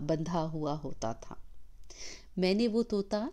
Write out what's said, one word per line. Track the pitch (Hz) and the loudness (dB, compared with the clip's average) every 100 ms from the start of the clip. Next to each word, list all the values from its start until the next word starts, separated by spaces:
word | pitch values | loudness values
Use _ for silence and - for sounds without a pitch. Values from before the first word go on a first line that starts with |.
बंधा | 147 156 160 175 | 2 2 4 2
हुआ | 160 156 151 | 0 0 0
होता | 151 147 - 110 | 0 -2 -2 -2
था। | 117 - - - - - - - - - - - - | -2 -6 -8 -8 -10 -10 -12 -12 -10 -10 -10 -8 2
मैंने | 180 202 240 | 4 6 4
वो | 214 | 4
तोता | 226 208 202 208 240 | 2 2 2 0 -2